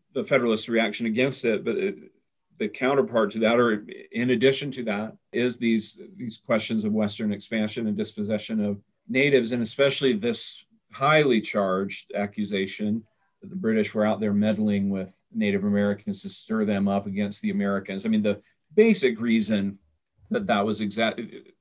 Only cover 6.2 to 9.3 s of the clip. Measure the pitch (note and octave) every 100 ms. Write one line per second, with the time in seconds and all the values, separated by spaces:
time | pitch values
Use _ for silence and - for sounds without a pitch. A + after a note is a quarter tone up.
6.2 | A#2+ - - A2+ - A2+ G#2 G#2+ G#2 -
7.2 | G#2+ G2+ - A2 G#2+ A#2+ A2 G2+ G#2 -
8.2 | G#2 G#2+ - A2 G#2 G2+ _ _ - C3
9.2 | C#3+